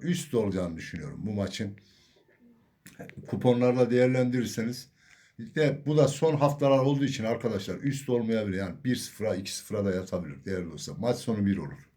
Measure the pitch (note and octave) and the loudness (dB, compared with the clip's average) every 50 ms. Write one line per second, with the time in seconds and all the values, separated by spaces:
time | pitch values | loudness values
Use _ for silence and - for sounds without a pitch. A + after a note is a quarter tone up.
0 | C3 F3 F3 - - - B2+ A2+ G#2 G2+ F#2 F#2+ F2+ E2+ E2 D#2+ - - - E2+ | -2 -2 -2 -2 -2 0 0 2 2 2 0 -2 -4 -4 -6 -8 -10 -10 -10 -10
1 | D2+ - - - - A2 G#2 G#2 F#2+ F#2+ - - G#2 G2+ G2+ - - _ _ _ | -10 -10 -10 -8 -6 -4 -2 -2 -2 -2 -4 -6 -6 -6 -8 -12 -18 _ _ _
2 | _ _ _ _ _ _ _ _ _ _ _ _ _ _ _ _ - - - - | _ _ _ _ _ _ _ _ _ _ _ _ _ _ _ _ -20 -20 -20 -18
3 | - - - - - - - - - B2+ A#2+ A#2+ B2 B2 B2 B2+ B2 A2+ B2 B2 | -18 -18 -16 -18 -12 -8 -4 2 4 4 4 6 4 4 4 4 4 4 4 4
4 | B2+ B2+ B2+ B2+ B2+ B2 B2 B2+ A2 F#2+ - A#2 A2 A#2+ B2 - - - _ _ | 4 4 4 2 2 2 0 0 -2 -2 -2 -4 -4 -4 -6 -8 -12 -18 _ _
5 | _ _ _ _ _ _ _ - A2+ - - D#3 D3+ C#3 C#3+ - - C#3+ D3+ D3+ | _ _ _ _ _ _ _ -16 -14 -6 0 2 2 2 2 0 -2 2 4 6
6 | C#3 - - - D#3+ D#3+ D3+ C#3+ D3 C#3+ C#3+ - C#3+ C3+ C3+ C3 B2+ C#3+ C#3+ C3+ | 6 6 4 2 2 2 4 4 4 2 2 2 4 4 6 6 4 4 2 2
7 | C#3 - - - A2 A2 A#2 - - A2+ G#2 G2 - F#2+ F2 - C#3+ C#3 - - | 2 0 0 -2 -2 -2 -2 -2 -2 -2 -2 -4 -4 -6 -6 -4 -4 -4 -4 -4
8 | - - A#2+ A#2+ A2 A2+ A2+ A2 G#2+ G2+ F#2 F#2+ F#2+ F2+ - - - B2+ A#2+ G#2 | -2 -2 0 0 0 0 0 0 0 -2 -2 -2 -4 -6 -6 -4 -2 -2 -2 -2
9 | - - - - G#2 A2 F#2+ F#2 G2 - - - - - G#2+ G#2 G2 G2 F2+ F#2 | -2 -8 -8 -4 -4 -2 -2 -2 -4 -8 -10 -10 -8 -6 -4 -2 0 0 0 -2
10 | F#2 - - F2+ E2 D2 C#2 - - G2 F#2+ F2+ F2 D#2+ D2+ D2 - - D2 D#2+ | -2 -4 -6 -6 -6 -8 -10 -10 -8 -6 -4 -4 -6 -6 -10 -10 -12 -10 -8 -4
11 | A2 A#2+ A#2+ B2 - A#2+ A2 G2+ G2 G2+ F#2+ F#2 D2 C#2 C#2 - - _ _ | -2 -2 -2 -2 -2 -2 -2 0 2 2 0 0 -2 -8 -10 -14 -20 _ _